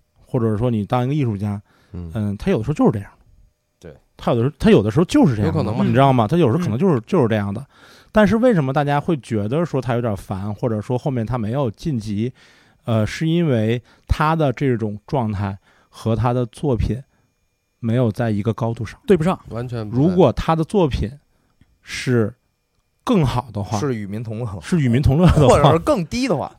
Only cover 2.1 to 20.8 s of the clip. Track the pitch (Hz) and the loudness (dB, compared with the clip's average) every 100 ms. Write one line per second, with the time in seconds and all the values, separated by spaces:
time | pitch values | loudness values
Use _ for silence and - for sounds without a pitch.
2.1 | 107 104 101 196 151 110 156 240 104 - | -6 -6 -4 -4 -2 -2 0 0 0 -6
3.1 | _ _ _ _ _ _ _ 82 69 _ | _ _ _ _ _ _ _ -20 -20 _
4.1 | - - 120 127 - 214 170 104 107 185 | -8 -2 0 0 2 6 6 6 2 2
5.1 | 294 202 107 101 160 107 110 101 117 139 | 4 4 2 0 0 -2 -2 2 4 4
6.1 | 127 107 175 131 143 175 113 190 127 - | 4 2 2 2 0 -2 0 0 0 0
7.1 | 185 113 110 101 98 139 _ - - _ | 0 2 0 -2 -8 -12 _ -20 -20 _
8.1 | 214 202 220 254 185 131 147 143 143 165 | 2 4 4 2 2 0 0 0 0 -2
9.1 | 151 - 110 104 147 170 139 127 120 120 | -4 -2 -4 -2 -2 -2 -4 -2 -2 -2
10.1 | 98 - 95 104 101 127 107 - 123 156 | -4 -6 -8 -8 -6 -4 -4 -4 -4 -4
11.1 | 123 107 127 104 131 123 - 165 123 107 | -4 -4 -4 -4 -2 -4 -4 -6 -4 -4
12.1 | 101 123 - _ _ _ _ - 113 107 | -4 -4 -8 _ _ _ _ -2 0 -2
13.1 | - 160 170 165 117 107 120 - _ - | -2 -2 0 2 0 0 -2 -6 _ -6
14.1 | - 156 160 143 - 139 117 110 104 - | -2 0 2 0 0 -2 0 -4 -8 -6
15.1 | 139 107 98 101 98 _ _ _ - 110 | -4 -2 -2 -4 -6 _ _ _ -6 -2
16.1 | 113 123 123 120 - 147 110 - 113 - | 0 0 0 -4 -4 -2 0 -2 -4 -10
17.1 | _ _ _ _ _ _ _ 113 120 120 | _ _ _ _ _ _ _ -2 0 0
18.1 | 98 117 104 110 - 113 113 107 - - | 0 -2 -2 -2 -2 -4 -6 -10 -6 0
19.1 | 180 165 - - 110 123 120 107 117 165 | 2 2 -4 -8 -10 -8 -8 -4 0 2
20.1 | 180 143 - - 160 160 208 | 4 4 2 -2 -2 0 0